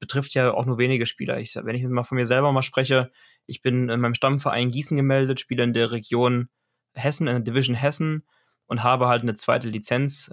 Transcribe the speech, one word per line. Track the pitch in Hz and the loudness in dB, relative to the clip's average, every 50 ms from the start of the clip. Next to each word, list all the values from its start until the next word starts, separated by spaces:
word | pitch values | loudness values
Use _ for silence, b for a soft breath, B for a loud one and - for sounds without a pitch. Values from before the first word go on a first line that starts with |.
betrifft | - - - 139 139 - - | -12 -4 -4 -4 -4 -2 0
ja | 135 127 123 107 | 2 2 2 2
auch | - 127 | 2 0
nur | 127 123 | -2 0
wenige | 113 123 127 135 123 117 | 2 2 2 2 0 0
Spieler. | 117 - - 139 131 123 120 | -2 -4 -6 -6 -4 -4 -4
Ich, | 127 123 - | -6 -8 -8
wenn | - - 107 113 | -8 -6 -6 -4
ich | 120 127 | -4 -2
mal | 127 127 123 120 | -2 -2 -2 -2
von | - 131 | -2 -2
mir | 127 123 | -2 0
selber | 113 123 131 139 147 | 2 2 4 4 4
mal | 135 131 127 | 2 2 0
spreche, | - - - 131 123 135 131 127 127 b b b b b b b | 0 0 0 2 4 4 2 2 0 b b b b b b b
ich | - 127 - - | -16 -16 -4 -2
bin | 131 123 127 127 120 | 0 0 0 0 0
in | 117 120 | 0 0
meinem | 123 117 120 | 0 0 0
Stammverein | - - 135 139 139 - 139 - 120 123 123 120 | 0 0 0 0 2 0 0 0 0 0 0 -2
Gießen | 135 147 - 160 | -2 -2 -2 0
gemeldet, | 143 139 135 135 135 135 131 135 131 | 2 2 2 4 2 2 2 0 -4
spiele | - - 127 123 120 | -4 -6 -2 0 0
in | 120 117 | 0 2
der | 113 117 110 120 | 2 0 0 0
Region | 117 110 - 117 120 123 123 123 123 123 - _ _ _ _ _ _ _ _ _ | -6 -4 -2 0 2 2 4 2 0 -2 -4 _ _ _ _ _ _ _ _ _
Hessen, | - 120 139 151 - 165 160 | -4 -2 -2 0 0 0 0
in | 123 | 0
der | 123 110 | 0 -2
Division | 117 117 135 131 117 120 | 0 0 0 0 0 0
Hessen | 117 131 143 151 - 160 156 156 156 - _ _ _ _ _ _ _ _ | 0 0 -2 0 0 -2 -2 -2 -4 -6 _ _ _ _ _ _ _ _
und | _ 127 120 113 | _ -6 0 2
habe | 123 127 123 127 | 2 2 4 4
halt | 123 123 120 113 | 2 2 2 0
eine | 120 107 | -2 -4
zweite | - - - 120 120 117 117 | -4 0 0 0 0 0 -4
Lizenz, | 107 113 107 - 123 123 139 143 139 - - - | -8 -6 -4 -2 0 0 0 -2 -4 -6 -8 -8